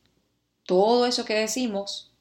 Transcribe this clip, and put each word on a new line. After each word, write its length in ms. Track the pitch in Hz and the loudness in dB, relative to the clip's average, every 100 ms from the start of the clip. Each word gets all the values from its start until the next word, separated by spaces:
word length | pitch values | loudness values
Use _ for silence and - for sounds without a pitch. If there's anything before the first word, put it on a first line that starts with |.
| _ _ _ _ _ _ | _ _ _ _ _ _
todo 420 | - 185 208 240 247 | 0 2 4 4 2
eso 180 | 247 | -2
que 100 | 233 | -2
decimos, 760 | 214 214 254 254 196 196 - - _ | -2 -2 -2 -4 -4 -8 -12 -16 _